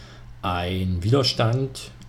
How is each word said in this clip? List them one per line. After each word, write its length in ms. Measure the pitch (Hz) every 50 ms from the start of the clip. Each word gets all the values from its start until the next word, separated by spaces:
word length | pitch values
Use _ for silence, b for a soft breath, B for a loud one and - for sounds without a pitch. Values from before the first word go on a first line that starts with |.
| B B B B B B B - -
ein 600 | 98 90 87 90 90 92 92 95 92 90 87 87
Widerstand, 880 | 107 131 143 123 - - - 120 113 117 131 135 131 - - - - - - -